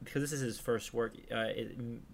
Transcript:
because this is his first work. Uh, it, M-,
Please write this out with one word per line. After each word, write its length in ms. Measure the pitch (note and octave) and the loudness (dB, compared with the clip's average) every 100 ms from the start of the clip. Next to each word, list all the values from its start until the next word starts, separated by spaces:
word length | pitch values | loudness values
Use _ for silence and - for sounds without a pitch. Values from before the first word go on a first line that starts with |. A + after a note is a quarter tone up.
because 200 | - C#3 | -2 0
this 100 | D3 | 2
is 80 | C#3+ | 2
his 180 | B2 G#2+ | 0 0
first 340 | - A2+ - | 2 2 2
work. 220 | A#2 A2+ - - | 0 0 -2 -2
Uh, 60 | A2+ A2 | 2 2
it, 220 | A2+ A2+ - | 2 -2 -4
M-, 240 | A#2 A#2 - | -4 -6 -10